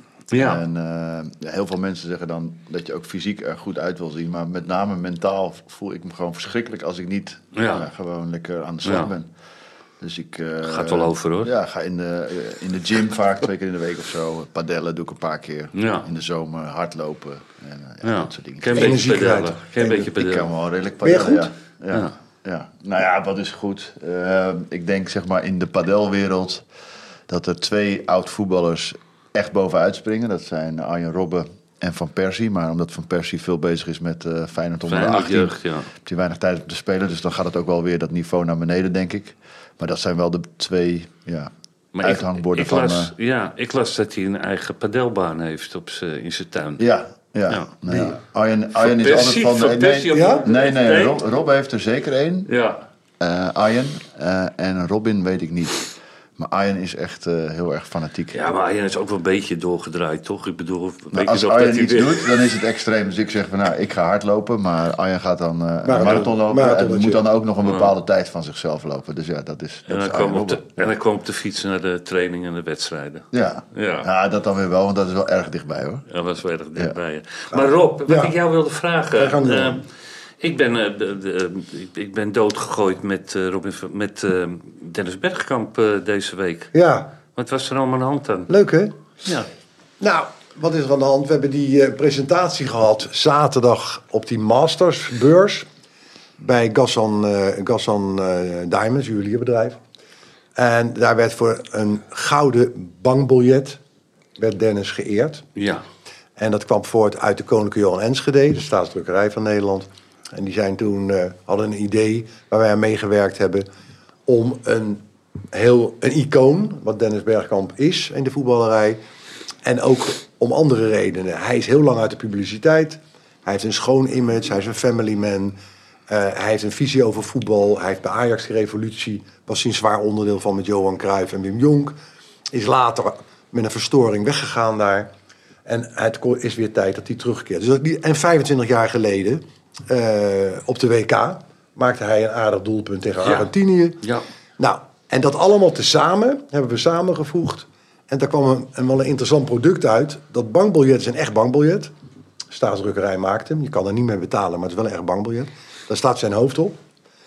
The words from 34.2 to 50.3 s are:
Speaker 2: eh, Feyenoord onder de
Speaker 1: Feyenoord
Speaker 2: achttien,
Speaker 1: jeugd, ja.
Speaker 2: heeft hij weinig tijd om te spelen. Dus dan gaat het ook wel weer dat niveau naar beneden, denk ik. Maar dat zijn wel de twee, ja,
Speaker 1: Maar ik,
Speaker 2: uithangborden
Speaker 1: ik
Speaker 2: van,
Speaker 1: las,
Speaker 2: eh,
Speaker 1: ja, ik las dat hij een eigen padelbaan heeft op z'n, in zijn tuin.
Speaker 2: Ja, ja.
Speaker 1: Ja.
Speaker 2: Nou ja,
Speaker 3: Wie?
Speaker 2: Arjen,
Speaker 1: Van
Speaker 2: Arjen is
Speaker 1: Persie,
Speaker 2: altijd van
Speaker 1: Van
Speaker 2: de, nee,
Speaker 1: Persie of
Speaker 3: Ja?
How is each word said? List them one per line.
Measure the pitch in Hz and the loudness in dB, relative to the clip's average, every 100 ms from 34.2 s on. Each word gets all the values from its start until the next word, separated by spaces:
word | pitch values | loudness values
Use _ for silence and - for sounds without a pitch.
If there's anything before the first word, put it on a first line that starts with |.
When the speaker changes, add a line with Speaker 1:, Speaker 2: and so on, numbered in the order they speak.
| 85 | -6
Speaker 2:
eh, | 82 80 | -6 -6
Feyenoord | - 85 85 | -6 -6 -6
onder | 85 92 | -4 -2
de | |
Speaker 1:
Feyenoord | 87 98 | 0 0
Speaker 2:
achttien, | 90 95 | 2 2
Speaker 1:
jeugd, | 90 - | 0 -2
ja. | 87 | -6
Speaker 2:
heeft | 76 - - - | -6 -8 -16 -8
hij | 87 | -4
weinig | 90 85 | -4 -2
tijd | 95 87 | -2 -2
om | - | -6
te | - | -8
spelen. | - 92 95 | -4 -2 -2
Dus | 85 | -4
dan | 90 | -4
gaat | 82 87 | -4 -4
het | 87 | -2
ook | 85 | -2
wel | 85 | 0
weer | 87 85 | 0 -2
dat | 80 | -2
niveau | 85 82 90 85 | -4 -2 -2 0
naar | 82 | -2
beneden, | 85 90 92 | 0 0 0
denk | 92 90 | -2 -4
ik. | 104 - - - - - _ | -6 -12 -20 -20 -20 -20 _
Maar | 82 | -6
dat | 82 | -4
zijn | 98 85 | -2 0
wel | 87 | 0
de | 85 82 - | -2 -6 -10
twee, | - 92 87 85 82 _ | -4 0 0 -2 -8 _
ja, | - 82 71 - - _ _ | -10 -10 -10 -18 -20 _ _
Speaker 1:
Maar | 92 | -4
ik, | 95 | -2
Speaker 2:
uithangborden | 95 92 90 85 85 | -2 -4 -4 -2 0
Speaker 1:
ik | 85 | 0
Speaker 2:
van, | 90 | 0
Speaker 1:
las, | 85 87 85 - | 2 0 -4 -4
Speaker 2:
eh, | 117 | -2
Speaker 1:
ja, | 127 95 - | -2 -4 -6
ik | 123 | -4
las | 131 117 - | -2 -2 -2
dat | 104 - | -4 -2
hij | 95 | -4
een | 101 | -4
eigen | 95 92 - - | -4 -6 -6 -6
padelbaan | 107 120 123 101 87 80 | -4 -2 -2 -2 -2 -4
heeft | 82 78 - 92 | -6 -8 -12 -14
op | - | -14
z'n, | - 87 | -10 -8
in | 76 85 | -8 -8
zijn | - 87 | -10 -8
tuin. | - 76 71 | -8 -8 -2
Speaker 2:
Ja, | 120 104 - - _ | 2 0 -2 -18 _
ja. | 107 95 | -2 -2
Speaker 1:
Ja. | 101 78 - | -2 -8 -10
Speaker 2:
Nou | 90 120 | -6 -2
ja, | |
Speaker 3:
Wie? | 82 65 - | -4 -6 -8
Speaker 2:
Arjen, | - 110 107 107 | 0 2 2 0
Speaker 1:
Van | 113 | 2
Speaker 2:
Arjen | 117 117 | 4 6
is | 113 | 6
Speaker 1:
Persie, | 147 123 117 120 | 6 6 4 4
Speaker 2:
altijd | 117 | 4
van | 113 | 4
Speaker 1:
Van | 120 | 6
Speaker 2:
de, | 175 | 6
nee, | |
Speaker 1:
Persie | 139 139 | 4 4
of | 151 | 6
Speaker 3:
Ja? | 180 | 6